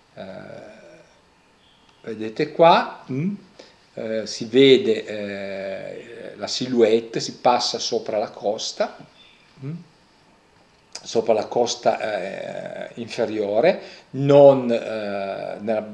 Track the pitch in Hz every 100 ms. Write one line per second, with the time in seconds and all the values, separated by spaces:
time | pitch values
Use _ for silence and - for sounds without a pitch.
0 | _ - 95 95 101 - - - - 165
1 | _ _ _ _ _ _ _ _ _ _
2 | - 107 110 - 104 - 165 208 247 -
3 | - 131 180 202 - _ - _ _ -
4 | 113 110 104 - 113 123 139 123 113 110
5 | - 107 101 101 98 98 98 98 95 92
6 | 120 117 98 101 98 - 127 120 107 113
7 | 117 156 - - 131 120 - 113 - 113
8 | - 110 113 - 107 - - - 208 -
9 | - _ - _ _ - 135 165 - _
10 | _ _ _ _ _ _ _ _ _ -
11 | - 117 113 107 98 123 117 - 120 107
12 | 110 104 95 92 - 92 92 90 - -
13 | 113 - 110 107 101 107 156 202 - -
14 | - 131 139 143 139 131 120 117 - 110
15 | 104 101 98 98 95 - 104 110 107